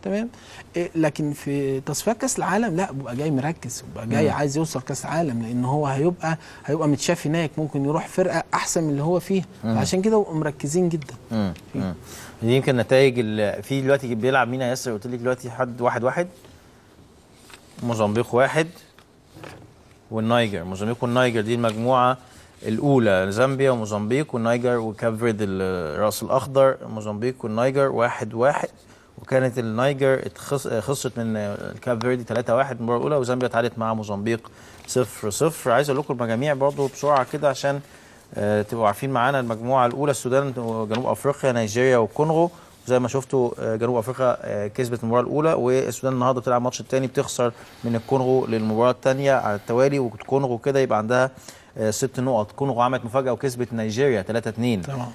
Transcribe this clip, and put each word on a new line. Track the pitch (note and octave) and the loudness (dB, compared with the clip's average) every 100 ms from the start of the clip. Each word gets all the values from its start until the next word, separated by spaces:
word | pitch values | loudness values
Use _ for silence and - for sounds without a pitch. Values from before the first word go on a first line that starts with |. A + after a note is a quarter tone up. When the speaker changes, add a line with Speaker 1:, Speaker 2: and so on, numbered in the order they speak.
Speaker 1:
تمام؟ | G3 G3+ A#3 - - - - - | -2 -4 -4 -10 -20 -20 -10 -6
إيه، | E3+ | -4
لكن | D#3+ D#3 - D3 | 0 0 0 -4
في | C#3+ - C#3+ C3+ C3+ | -4 -4 -2 0 -2
تصفيات | C#3 D3 - A#3 | -4 -4 -2 -2
كأس | C4 - | -2 -2
العالم | E3+ G3 A3+ E3 | 0 0 0 0
لا، | G3+ | -2
بيبقى | C3+ B2+ A#2+ | -4 -8 -4
جاي | D3+ | 0
مركز، | C#3 C#3+ E3 B2 - - | 0 -2 -4 -8 -12 -12
بيبقى | - A#2 | -10 -2
جاي | B2 D3+ | 2 2
Speaker 2:
مم. | |
Speaker 1:
عايز | C#3+ D3 C#3 | 2 0 0
يوصل | D#3+ - | -2 -4
كأس | - C#3 | -6 -8
العالم، | - D#3 E3 A#2 | -4 -2 0 -2
لأن | A2+ B2 | -2 -2
هو | B2+ D3 D3 | 0 0 0
هيبقى، | C3+ D#3+ F3+ D#3+ D#3+ - - - | 2 0 0 -4 -4 -6 -14 -4
هيبقى | D#3 D#3 | 0 2
متشاف | C#3+ - E3+ E3+ | 0 0 0 0
هناك، | D#3+ D#3+ - | 0 -2 -4
ممكن | D3+ C#3+ | -4 -2
يروح | C#3 D#3+ - | 0 -2 -2
فرقة | - F#3 E3 - | 0 0 0 -2
أحسن | - - F3+ | -2 0 0
من | D#3 | 0
اللي | C#3 | 0
هو | D3+ F3+ | 0 0
فيها. | F3 G3 - - | 0 -2 -2 -6
Speaker 2:
مم. | A2 A2+ | -2 0
Speaker 1:
عشان | C3+ F#3 | 0 2
كده | G3+ A3 | 4 2
بيبقوا | G3+ | 2
مركزين | D#3+ D3+ D3 C#3+ E3+ F3 | -2 -2 -4 -2 2 2
جدًا. | E3 C#3 - - | 0 -6 -16 -6
Speaker 2:
مم. | A2+ G2+ E2+ - | -2 -2 -4 -10
Speaker 1:
فيه. | - | -6
Speaker 2:
مم. | F#2+ E2+ - - - - | -4 -6 -14 -18 -18 -4
دي | A2+ C3 | 2 2
يمكن | C3 B2 | 4 0
نتائج | G#2+ C3 C#3 A#2+ | 4 6 6 4
ال-، | A2 G#2+ G#2 F#2+ | -2 0 0 -2
في | G#2 C#3 | -4 -2
دلوقتي | C3 C#3 C3 | 2 2 0
بيلعب | A#2 B2 C3+ A#2 | -2 2 2 2
مين | C3 | 0
يا | B2+ | -2
ياسر؟ | B2+ C3 | -2 -4
قلت | G#2+ B2 | -6 -6
لك | B2 | -4
دلوقتي | A#2+ B2+ B2+ | -2 -2 -6
حد | A#2+ B2+ A#2+ | -4 -4 0
واحد | A#2+ B2 | 0 2
واحد. | B2 D3 F3+ - - - - - - - - - _ - - - - - | -2 -2 -6 -8 -20 -20 -20 -20 -20 -20 -20 -20 _ -20 -20 -20 -20 -8
موزمبيق | A#2+ A2+ G#2+ G#2+ A#2 | -4 0 2 2 2
واحد | A#2 C3 C#3 D#3+ - - - _ _ _ - - - - - - - - | 2 4 2 -2 -6 -20 -20 _ _ _ -20 -18 -18 -20 -20 -20 -20 -8
والنيجر. | A2 A2 A#2+ A#2 G2 | -4 2 2 2 -2
موزمبيق | F2 F#2+ G#2 A#2+ | -6 -6 -4 -2
والنيجر | B2 A#2+ B2+ A#2 | -2 2 2 2
دي | G#2+ | 0
المجموعة | A#2+ A#2 G#2+ A#2 B2+ B2 B2+ - - - - | 0 0 0 2 4 4 2 -8 -20 -20 -12
الأولى، | A2 A2 C#3+ C3+ A2 F#2+ F#2+ | -4 -2 4 4 6 4 2
زامبيا | G2+ C3 C3+ C3+ | 2 2 2 2
وموزمبيق | B2 G#2+ G#2 G#2+ C3 D3+ | 2 -2 -4 0 -2 -2
والنيجر | B2 A2+ A#2+ B2 A#2+ | -2 0 2 2 0
وكاب | A2+ G2 A#2+ A2 | -2 -2 -4 0
فيردي | A#2 G#2+ | 0 0
الرأس | G#2 F#2 F#2 F#2 D#2+ D2+ G#2+ G2+ | -2 -2 -2 -2 -4 0 0 0
الأخضر. | A2+ C3 C3+ C3+ C3+ C3 A#2+ | 0 0 2 4 4 4 -8
موزمبيق | A2 G#2+ G#2 A#2+ C3 | -10 -8 -4 -4 -4
والنيجر | A#2 G#2+ B2+ C3+ C#3 | -4 0 0 2 0
واحد | A#2+ A#2+ - A2 | 2 0 0 -6
واحد، | A2+ B2+ D3 - - - - - - | 2 2 2 -4 -10 -20 -20 -20 -20
وكانت | - C3 C3 A#2+ | 0 2 2 0
النيجر | A2+ A2 C3+ C#3 C3+ C3 - | -4 0 0 2 2 2 -2
اتخس-، | - - C#3+ - A#2 | -10 -6 -4 -2 -4
خسرت | G#2+ C#3 C3 A#2 | -2 -4 -4 -4
من | A2+ A2 | -4 -2
الكاب | G#2 G2+ G1+ A2 B2+ A#2+ | -4 -6 -8 -8 -4 -2
فيردي | A#2+ B2+ | 0 0
تلاتة | A#2 A#2 B2 A#2+ | 0 -2 2 2
واحد | C3+ A#2+ | 2 -2
المباراة | A#2 A#2+ | -2 0
الأولى، | C#3 D3 | 0 0
وزامبيا | A#2+ B2+ B2 | 0 0 0
اتعادلت | A#2 A#2+ - | 2 0 -2
مع | A2+ | -2
موزمبيق | A2 G#2 G2+ G#2+ A2+ - - - - - | -2 -4 -4 -2 -4 -6 -20 -20 -20 -4
صفر | B2+ A#2 - A2 | 0 0 -2 -6
صفر. | G2+ D3+ D#3+ B2+ | 0 0 0 2
عايز | A#2+ D3 | 2 4
أقول | C3+ | -2
لكم | D3+ | -2
المجاميع | C3 A#2 A2+ D3 | -4 -2 -2 0
برضو | C#3 C#3 C#3+ C3+ | 0 0 0 -4
بسرعة | - C#3+ C#3+ B2 | -2 2 2 2
كده | D3+ D3 | 0 0
عشان، | C3 C#3+ C#3+ C#3 - - - - | 0 -2 -2 -6 -20 -20 -20 -14
آه، | - G#2 G#2+ | -4 0 0
تبقوا | G#2 A#2 G#2+ | 0 0 0
عارفين | G2+ C3+ | 0 -2
معانا | C3 A#2+ C#3 | 2 2 2
المجموعة | A#2+ A2 A#2 C3 A#2+ | -2 -4 0 2 2
الأولى، | B2 D3 | 2 -2
السودان | C3+ B2 C3+ C#3 B2 | 0 2 0 0 -4
وجنوب | A#2 A2+ G#2+ A2 B2+ | -6 -4 -2 -2 -2
أفريقيا، | A2 C3+ C#3+ C3+ | 0 0 0 0
نيجيريا | A#2+ A2 A2 C3 B2 | 2 0 2 4 6
والكونغو. | A2+ - D#3 D#3+ F3 - - - - | 4 0 2 4 2 -2 -20 -18 0
زي | B2+ | 2
ما | B2 | 2
شفتوا، | C3+ B2+ C#3 A#2+ - | -2 0 0 0 -2
آه، | A#2 A2 | -4 -2
جنوب | A#2 A#2+ | 0 0
أفريقيا، | A2+ B2+ C3 - | -2 0 2 0
آه، | - G#2 G#2 | -2 -4 -4
كسبت | G#2 B2 A#2+ | -4 -4 -2
المباراة | A2+ A#2+ | 0 2
الأولى، | A#2+ C#3 D#3 | 2 2 2
والسودان | D#3+ B2 C3 C3 A#2+ C3+ | 2 2 2 0 -2 -2
النهاردة | C3 B2 B2+ | 0 2 2
بتلعب | A#2+ B2 | 2 0
الماتش | B2 - | 0 -6
التاني، | A#2 C3 C3 | -4 -2 0
بتخسر | C3+ C3 - A#2+ - - - | -2 -4 0 -2 -2 -20 -10
من | A#2+ A#2 | -4 -4
الكونغو | - C3+ B2+ C3 A#2 | 0 0 4 2 2
للمباراة | A2+ A2 A2 B2 | 0 0 4 4
التانية | B2 C3+ C3+ C#3 | 4 0 2 4
على | C3 G#2+ | 2 2
التوالي، | G#2 - A#2 C#3 C#3+ | -4 0 2 4 2
والكونغو | B2 G#2+ - C3+ C3+ A#2+ | -2 -6 -2 0 0 -2
كده | C#3+ C3+ | 0 2
يبقى | B2+ G#2+ | 2 2
عندها، | A2 B2 C3 - - - - - | 2 2 2 -2 -20 -20 -20 -4
آه، | A2 | -2
ست | G#2+ C3 - | 0 -4 -2
نقط. | B2+ A#2 G#2+ | 0 0 -2
الكونغو | - C#3 A#2+ | -4 -2 2
عملت | B2 B2+ | 2 0
مفاجأة | A2+ B2 C3 | -2 -2 0
وكسبت | A#2 C#3 A#2+ B2 | -2 -2 -4 -6
نيجيريا | A#2 A2 G#2+ C#3 A2 | -2 -4 2 2 2
تلاتة | F2+ A2+ A2+ | 0 -2 -2
اتنين. | G#2 A#2+ G#2+ | -2 0 0
Speaker 1:
طبعًا. | E2 C3+ A#2+ | -4 -8 -10